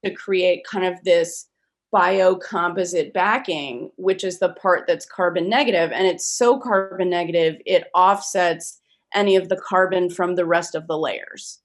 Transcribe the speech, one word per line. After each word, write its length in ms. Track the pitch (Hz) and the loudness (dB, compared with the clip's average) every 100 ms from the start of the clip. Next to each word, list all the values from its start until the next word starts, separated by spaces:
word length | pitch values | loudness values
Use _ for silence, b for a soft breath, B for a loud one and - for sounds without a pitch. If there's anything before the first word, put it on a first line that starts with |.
to 80 | 202 | -6
create 540 | 185 - 190 180 175 - | -8 -2 0 2 0 -2
kind 200 | 202 185 | -4 -2
of 180 | 180 | -4
this 440 | 185 170 165 - - _ _ _ _ | 2 2 2 -6 -18 _ _ _ _
biocomposite 1200 | 208 180 196 185 185 - 208 175 175 180 175 156 | 2 2 4 4 2 -4 -4 -2 -2 -4 -2 -4
backing, 760 | 190 185 220 - 160 139 120 - _ | 0 0 0 -2 -6 -6 -10 -12 _
which 260 | 185 190 | -2 -2
is 160 | 190 180 | -4 -2
the 100 | 180 | -2
part 360 | - 190 180 - | 0 0 0 2
that's 180 | 170 - | -4 -4
carbon 420 | - 180 170 175 | -2 -2 0 0
negative. 440 | 233 269 175 165 | 0 2 2 0
And 160 | - 190 | 0 0
it's 200 | 175 - | 0 -6
so 320 | - 240 262 | 0 2 2
carbon 500 | 254 202 190 190 180 | 2 -2 -2 -4 -2
negative, 520 | 175 170 170 160 156 - | -2 0 0 0 -2 0
it 200 | 180 - | 0 0
offsets 880 | 175 185 196 - 196 175 165 - - _ _ _ | 4 4 4 -2 0 0 0 -8 -18 _ _ _
any 220 | - 202 190 | 0 4 4
of 140 | - | 2
the 80 | 185 | -6
carbon 520 | - 185 185 185 180 | 0 2 2 2 -2
from 260 | 175 180 180 | -2 -2 0
the 100 | 170 | 2
rest 280 | 170 170 | 2 0
of 140 | 165 165 | -10 -6
the 100 | 160 | -4
layers. 600 | 151 95 - - - - | -4 -6 -10 -18 -18 -20